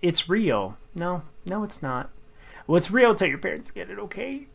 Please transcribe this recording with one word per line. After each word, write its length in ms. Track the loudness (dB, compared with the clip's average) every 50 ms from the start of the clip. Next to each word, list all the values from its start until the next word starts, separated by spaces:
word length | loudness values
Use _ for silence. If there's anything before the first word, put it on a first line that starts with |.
it's 280 | 2 2 2 2 2 2
real. 480 | 2 2 4 2 2 2 0 -2 -6 -10 -16 -14 -10
No, 280 | -6 -4 -4 -4 -4 -6 -10 -16 -14 -8
no, 180 | -6 -4 -4 -4
it's 180 | -6 -8 -6
not. 280 | -6 -4 -4 -4 -6 -8 -12 -16 -20 -20 -20 -20 -20 -20 -20 -20 -2
Well, 100 | 4 4
it's 140 | 4 4 4
real 240 | 4 6 8 8 6
till 120 | 6 2
your 100 | 0 0
parents 340 | 0 -4 -4 -6 -6 -8 -10
get 180 | -10 -10 -10 -10
it, 80 | -8 -10
okay? 480 | -10 -10 -8 -10 -8 -8 -8 -10 -12 -16 -20